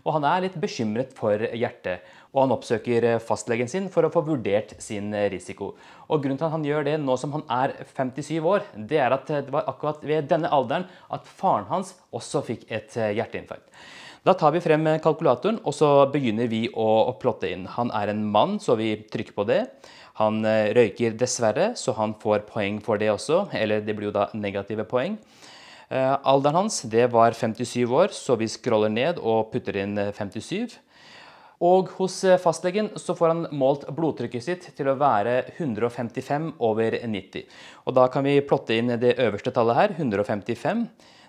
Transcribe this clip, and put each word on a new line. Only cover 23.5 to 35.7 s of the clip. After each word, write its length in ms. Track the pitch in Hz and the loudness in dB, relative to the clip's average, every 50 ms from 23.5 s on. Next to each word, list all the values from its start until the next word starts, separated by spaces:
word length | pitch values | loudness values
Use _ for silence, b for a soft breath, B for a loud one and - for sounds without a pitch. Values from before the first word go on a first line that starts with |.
| 127 | -4
eller 280 | 101 110 107 107 107 | -2 0 0 0 -2
det 140 | 104 110 104 | -2 -4 -6
blir 160 | 104 104 104 | -4 -4 -2
jo 0 | |
da 180 | 101 101 101 - - | 0 0 0 -2 -2
negative 520 | 107 104 98 98 101 101 - 110 110 110 | -6 -6 -4 -4 -6 -6 -6 -6 -6 -4
poeng. 340 | - 127 123 139 196 214 208 - B B B B B B B B B B B B B | -2 -2 -2 -2 -2 -6 -10 -12 B B B B B B B B B B B B B
Eh, 260 | - 131 131 131 139 135 - | -2 0 0 0 0 2 4
alderen 300 | 131 139 139 135 147 151 | 4 4 6 4 4 2
hans, 280 | 180 202 220 - - | 2 0 0 -2 -6
det 300 | - 110 110 117 123 120 | -4 0 2 4 4 6
var 200 | 117 113 117 117 | 6 6 6 6
femtisyv 580 | 117 - 127 113 107 - 123 - - 123 120 113 | 4 2 -2 -4 -2 -4 -6 -4 -2 -2 0 2
år, 180 | 123 156 190 - | 2 2 2 2
så 260 | - - - - 123 | 0 -4 -2 0 0
vi 80 | 107 113 | 2 0
scroller 460 | 107 - - - 123 113 107 107 107 | -2 -6 -4 -2 0 2 2 2 2
ned 280 | 107 117 131 170 170 - | 2 0 0 -2 -2 -2
og 320 | - 113 110 113 110 - | 0 0 2 2 0 -2
putter 240 | - 120 - 101 95 | -4 -6 -6 -4 -4
inn, 220 | 98 98 101 104 104 | -4 -4 -4 -2 -4
eh, 120 | 101 104 | -4 -4
femtisyv. 680 | 101 - 104 98 - 113 - - 165 208 247 233 - - _ B B B B B B B B B B B B B B B | -4 -6 -8 -8 -10 -10 -10 -6 -6 -6 -6 -8 -10 -16 _ B B B B B B B B B B B B B B B
Og 280 | 175 175 185 190 185 - - | 4 6 6 6 4 0 -4
hos, 260 | - 190 185 - - 190 | -4 -4 -4 -2 0 4
eh, 120 | 185 180 | 4 4
fastlegen 540 | 180 - - 208 - - 180 175 208 214 - - | 6 4 2 0 0 -2 -2 -2 -2 -2 -4 -6
så 220 | 160 - - 170 | -8 -6 -6 -2
får 120 | - 170 | 2 2
han 200 | 160 165 170 165 - 147 | 2 2 0 -2 -6 -2
målt 280 | 143 131 135 147 - - | 2 2 2 2 0 -2
blodtrykket 560 | - 135 151 165 147 - - - 120 - 120 - | -8 -6 -2 -2 -2 -2 -2 -6 -6 -6 -6 -6
sitt 320 | 175 180 180 - - - | -6 -6 -8 -10 -12 -8
til 100 | - 143 | -4 -2
å 120 | 135 135 | 0 0
være 540 | 127 147 135 113 104 104 117 123 127 120 - - | 2 2 2 2 2 2 2 0 0 -2 -4 -6
hundre 280 | - 175 131 | -6 -6 -4